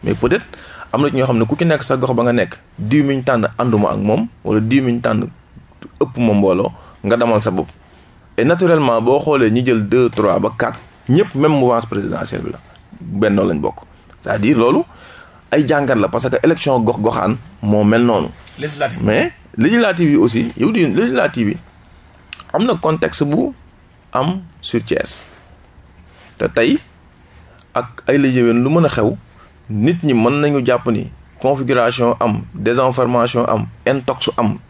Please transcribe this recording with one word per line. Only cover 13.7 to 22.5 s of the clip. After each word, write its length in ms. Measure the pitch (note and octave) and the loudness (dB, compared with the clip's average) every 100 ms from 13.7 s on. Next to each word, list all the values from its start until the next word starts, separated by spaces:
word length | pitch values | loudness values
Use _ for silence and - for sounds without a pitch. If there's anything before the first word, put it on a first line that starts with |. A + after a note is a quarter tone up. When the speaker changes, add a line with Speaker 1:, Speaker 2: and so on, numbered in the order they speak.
| - - - - - | -8 -20 -20 -20 -16
Speaker 1:
C'est-à-dire 360 | - G#2 G#2 C#3 | -6 -2 2 2
loolu 220 | A#2 D3 F4 - - - - - - | 4 2 -2 -10 -20 -20 -20 -20 -4
ay 160 | C#3+ C#3 | -2 2
jàngat 280 | D3+ C#3 A#2+ | 0 2 0
la, 120 | G2+ | 0
parce 220 | A#2 B2 | -2 -2
que 80 | B2 | 0
élection 360 | D#3+ E3 - B2+ | 2 0 0 0
gox-goxaan 560 | A2 - G#2+ A#2 F#2 A2+ - - | 0 0 -2 0 -2 -4 -8 -8
moo 220 | G#2+ G#2 | 0 2
mel 200 | G#2 A2+ A#2+ | 4 4 2
noonu. 220 | G#2+ D2+ - - - | 2 -2 -10 -20 -12
Speaker 2:
Législative. 420 | D3+ C#3+ C#3 A#2 | -10 -6 -6 -2
Speaker 1:
Mais 300 | A2 A2+ F4 - - - | 0 0 -2 -6 -16 -2
législative 520 | B2+ A#3 A3 F3 E3+ | 2 2 2 2 2
yi 40 | C#3+ | 4
aussi, 340 | A2 A2+ A#2 - | 2 0 -4 -2
yow 140 | C#3 | -2
di 140 | A3+ D#3 | 0 0
législative 640 | A2+ A#3 B3+ - B2+ G#2 | 0 0 0 -2 0 -2
yi, 80 | - - - - - - - - - - | -4 -10 -20 -20 -20 -20 -20 -20 -20 -6